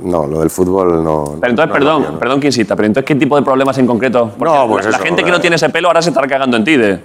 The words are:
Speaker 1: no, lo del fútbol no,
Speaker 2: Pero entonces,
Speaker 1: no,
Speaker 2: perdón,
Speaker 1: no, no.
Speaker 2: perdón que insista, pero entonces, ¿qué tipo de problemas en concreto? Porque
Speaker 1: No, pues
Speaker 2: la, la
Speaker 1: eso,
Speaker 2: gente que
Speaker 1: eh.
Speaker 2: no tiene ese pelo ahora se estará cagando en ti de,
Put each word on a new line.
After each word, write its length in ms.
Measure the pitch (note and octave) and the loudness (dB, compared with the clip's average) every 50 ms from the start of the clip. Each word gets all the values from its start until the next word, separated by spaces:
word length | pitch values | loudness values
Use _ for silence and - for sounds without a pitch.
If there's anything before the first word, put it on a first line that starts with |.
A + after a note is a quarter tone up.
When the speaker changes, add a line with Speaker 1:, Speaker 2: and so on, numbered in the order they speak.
Speaker 1:
no, 240 | - F2+ F2+ E2 D2 | -4 -2 -2 -2 -2
lo 140 | C#2 D#2+ D#2+ | -2 -2 0
del 100 | D#2+ D#2+ | 0 0
fútbol 540 | - F#2 F#2 F2+ F#2 G2 F#2 F2 E2+ E2 E2 | 0 0 0 0 2 2 2 2 2 2 0
no, 320 | D#2+ D#2 D2+ D2 C#2+ D2 D#2+ | 0 0 -2 -2 -4 -6 -4
Speaker 2:
Pero 100 | G#2 B2 | -4 -2
entonces, 180 | A#2 B2 D#3+ D#3+ | 0 0 0 0
Speaker 1:
no, 40 | |
Speaker 2:
perdón, 300 | - D3+ C#3 D3+ D#3+ C#3+ | 0 0 0 2 0 0
Speaker 1:
no, 80 | A2 D2+ | -2 -4
no. 60 | D2+ E2 | -4 -4
Speaker 2:
perdón 220 | A#2 B2 C#3 C#3 | -2 -2 -2 0
que 60 | C#3+ | 0
insista, 280 | C#3+ A#2+ A#2+ G#2 - G2 | 0 0 0 -2 0 0
pero 100 | F2+ G#2 | 0 0
entonces, 200 | G#2+ G#2 C3+ C3 | 2 0 0 0
¿qué 80 | - D3+ | 0 0
tipo 220 | B2 D3+ B2+ D3 | 0 0 2 2
de 60 | C#3+ | 2
problemas 340 | - C#3 C3 C3 C3+ C#3 - C3+ | 2 2 2 2 0 0 0 0
en 80 | B2+ | 2
concreto? 460 | A#2+ A#2+ G2+ B2+ C3 C3 B2 A#2 G#2+ G#2+ - | 2 2 0 0 0 0 0 0 -2 -4 -4
Porque 140 | - E3 D#3 | -2 0 2
Speaker 1:
No, 120 | C#3+ B2+ A2 | 2 2 2
pues 160 | G#2+ F#2+ F#2+ | 0 0 0
Speaker 2:
la, 40 | A2 | 0
la 40 | - | 0
Speaker 1:
eso, 80 | - F#2+ | 0 -2
Speaker 2:
gente 160 | - F3 - | -2 -4 -2
que 60 | - F3 | -2 -2
Speaker 1:
eh. 40 | |
Speaker 2:
no 80 | F3 E3+ | 0 0
tiene 160 | - E3+ E3+ | 0 0 0
ese 120 | D#3+ D#3+ D3 | 0 0 0
pelo 200 | - E3 E3+ F3 | 0 0 0 2
ahora 120 | E3 E3 | 2 2
se 60 | E3 F3 | 2 0
estará 160 | C3 C#3 C#3 | 0 -2 -2
cagando 300 | C3 C#3 C3+ C3+ B2+ A#2 | 0 -2 0 0 0 0
en 80 | A2+ G#2 | 2 2
ti 120 | D#3+ D#3+ | 2 2
de, 240 | B2+ A2 G2+ F#2+ D#2+ | 2 2 2 0 -2